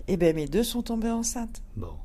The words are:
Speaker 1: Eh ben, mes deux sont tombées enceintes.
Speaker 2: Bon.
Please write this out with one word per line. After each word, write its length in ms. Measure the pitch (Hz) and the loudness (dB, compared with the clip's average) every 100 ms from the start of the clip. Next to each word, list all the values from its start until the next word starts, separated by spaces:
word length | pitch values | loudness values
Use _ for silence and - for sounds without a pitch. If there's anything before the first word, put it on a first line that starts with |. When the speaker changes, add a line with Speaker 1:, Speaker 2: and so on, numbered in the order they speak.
| - | -2
Speaker 1:
Eh 100 | 180 | 4
ben, 180 | 170 156 | 4 4
mes 120 | 143 | 2
deux 160 | 180 | 2
sont 180 | 233 240 | 2 0
tombées 300 | 226 226 233 | -2 0 0
enceintes. 500 | 233 233 247 233 - - - | 0 -2 -2 -6 -8 -10 -8
Speaker 2:
Bon. 160 | - - | -8 -8